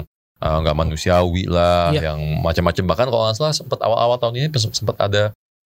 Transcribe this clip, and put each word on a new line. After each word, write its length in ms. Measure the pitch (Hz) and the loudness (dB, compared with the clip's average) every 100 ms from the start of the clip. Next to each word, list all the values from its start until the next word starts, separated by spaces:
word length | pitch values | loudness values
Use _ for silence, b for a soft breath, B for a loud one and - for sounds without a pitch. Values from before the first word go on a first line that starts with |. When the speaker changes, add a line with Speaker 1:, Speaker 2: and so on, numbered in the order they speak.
| 78 _ _ _ | -8 _ _ _
Speaker 1:
eh, 180 | 80 78 | -2 0
nggak 160 | 80 | 0
manusiawi 720 | 76 80 78 95 90 90 90 - | 0 0 0 2 4 4 0 0
lah, 460 | 87 87 87 85 | 2 4 4 2
Speaker 2:
Iya. 100 | 78 80 | 0 -2
Speaker 1:
yang 100 | 76 76 78 | -4 -4 -2
macam-macam. 420 | 82 82 87 85 92 | 0 2 2 0 0
Bahkan 200 | - 127 | 0 0
kalau 100 | 113 110 | 2 0
nggak 100 | 113 | 0
salah 160 | 156 | -2
sempat 240 | 147 127 120 | -4 -6 -4
awal-awal 400 | 107 110 117 123 | 0 2 0 0
tahun 240 | 117 120 | -2 -2
ini 60 | 151 | -4
pes-, 240 | 147 107 | -2 -4
sempat 240 | - 110 - | -4 -4 -2
ada 320 | 104 101 104 - _ _ | 0 0 0 -4 _ _